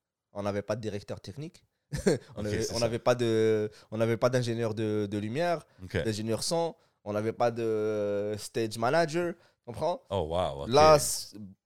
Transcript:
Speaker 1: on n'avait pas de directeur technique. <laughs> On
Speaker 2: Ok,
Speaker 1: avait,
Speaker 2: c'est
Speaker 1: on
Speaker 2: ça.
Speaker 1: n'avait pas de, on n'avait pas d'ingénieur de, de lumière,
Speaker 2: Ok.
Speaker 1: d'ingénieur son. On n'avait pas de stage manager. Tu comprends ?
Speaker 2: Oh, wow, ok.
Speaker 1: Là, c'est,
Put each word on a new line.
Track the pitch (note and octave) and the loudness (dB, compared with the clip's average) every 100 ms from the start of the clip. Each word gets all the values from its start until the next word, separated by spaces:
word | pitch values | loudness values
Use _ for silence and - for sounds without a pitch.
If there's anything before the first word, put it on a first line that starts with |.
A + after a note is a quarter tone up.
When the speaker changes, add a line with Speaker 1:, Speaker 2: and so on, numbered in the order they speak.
| _ _ _ | _ _ _
Speaker 1:
on | G2+ | -8
n'avait | G2+ G2+ | -4 -4
pas | - G#2+ | -4 -6
de | |
directeur | G#2+ G2 - G2+ | -6 -8 -10 -12
technique. | - F#2+ D#3 - _ _ _ | -12 -14 -14 -16 _ _ _
<laughs> | C#3+ G3+ C#3 - - | -4 0 0 -2 -8
On | |
Speaker 2:
Ok, | G#2 | -4
Speaker 1:
avait, | A2 | -4
Speaker 2:
c'est | G#2+ | -2
Speaker 1:
on | A2+ | -2
Speaker 2:
ça. | |
Speaker 1:
n'avait | A#2 A#2 | -2 0
pas | - | 2
de, | B2 A#2+ A2 A2 G#2+ G#2 - - | 2 4 4 4 2 0 -8 -8
on | A2 | -2
n'avait | A2+ A2+ | 0 2
pas | B2 | 2
d'ingénieur | B2+ A#2+ A2+ A2+ | 2 0 -2 -2
de, | G#2+ A2 G#2+ G#2 | -2 -2 -2 -2
de | G#2 | -4
lumière, | G#2+ B2+ F3 D#3+ - - | -4 -2 -2 -2 -6 -18
Speaker 2:
Ok. | F#2 G2 | -6 -2
Speaker 1:
d'ingénieur | G#2+ G#2 A2 G#2+ | -2 -2 -2 -2
son. | - E3+ E3 - _ _ | -2 -2 -2 -6 _ _
On | G#2 | -6
n'avait | G#2 A2 | -2 -2
pas | - A#2+ | 0 0
de | A#2 A2+ A2 G#2+ G#2+ G#2 G2+ G#2 G#2+ | 0 -2 0 0 0 0 -2 -2 -6
stage | - A#2+ A2+ A2 | -6 -4 -4 0
manager. | A#2 D#3 E3 D#3+ F3 | 2 2 2 0 -4
Tu | - _ _ - | -6 _ _ -14
comprends ? | A2 D#3 F3+ - | -6 -4 -4 -4
Speaker 2:
Oh, | G2 D2+ | -2 0
wow, | E2+ E2+ C#2 | 0 -2 -4
ok. | D2 | 2
Speaker 1:
Là, | C3+ D#3 D3+ | 6 8 8
c'est, | - - - G2+ G2+ G2 | 6 -4 -8 -14 -18 -20